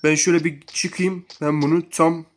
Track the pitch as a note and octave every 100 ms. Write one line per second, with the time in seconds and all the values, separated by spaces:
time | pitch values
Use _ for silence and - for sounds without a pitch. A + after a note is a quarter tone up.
0 | D3+ D3+ - E3+ D#3+ C#3+ - - F3+ -
1 | F3+ F#3 - - D3+ D3+ C#3+ E3 E3 -
2 | E3 E3 D#3+